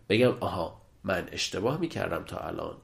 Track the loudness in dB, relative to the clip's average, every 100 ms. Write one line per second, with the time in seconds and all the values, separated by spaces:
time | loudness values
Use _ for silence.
0 | 2 6 6 4 -2 -2 -4 -6 -20 -8
1 | -2 -2 -2 -4 -2 0 0 0 -2 -2
2 | -2 -2 -4 -6 -6 -6 -6 -8